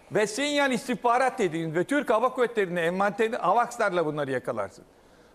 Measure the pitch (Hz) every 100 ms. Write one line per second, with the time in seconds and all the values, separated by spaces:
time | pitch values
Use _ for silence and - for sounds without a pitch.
0 | - 202 208 254 294 294 277 240 - 233
1 | 240 247 262 254 185 165 160 160 175 285
2 | 254 220 247 254 233 226 185 175 165 185
3 | 202 214 226 240 170 220 233 - 208 175
4 | 151 151 135 127 127 113 98 - - -
5 | - - -